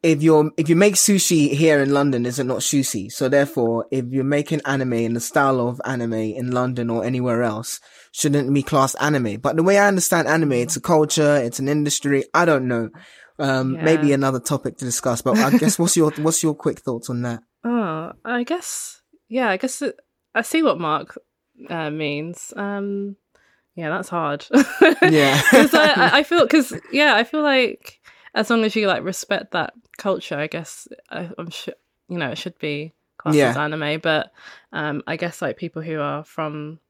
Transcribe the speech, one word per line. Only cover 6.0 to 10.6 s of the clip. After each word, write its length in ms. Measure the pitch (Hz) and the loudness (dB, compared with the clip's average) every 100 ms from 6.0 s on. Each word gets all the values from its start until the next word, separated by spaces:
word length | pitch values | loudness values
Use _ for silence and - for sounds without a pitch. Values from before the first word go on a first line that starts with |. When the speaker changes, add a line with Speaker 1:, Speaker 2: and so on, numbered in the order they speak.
| 117 | -4
Speaker 1:
in 360 | 110 110 117 123 | -4 -4 -6 -4
London 400 | 123 127 123 117 | -2 -2 -4 -4
or 140 | 117 | -2
anywhere 380 | 110 127 123 117 | -2 -2 -2 -2
else, 380 | 120 107 117 - _ - _ | -2 -4 -10 -12 _ -20 _
shouldn't 360 | - 151 143 131 | -4 0 0 2
it 40 | |
be 80 | 143 | 0
classed 340 | 135 147 135 - | 2 2 2 0
anime? 380 | 147 147 117 107 | 0 0 -2 -2
But 160 | 135 156 | -2 0
the 60 | |
way 160 | 175 202 | 2 4
I 100 | 202 | 4
understand 400 | 190 - 170 131 | 2 0 0 2
anime, 240 | 160 151 | 2 2
it's 240 | 123 | 0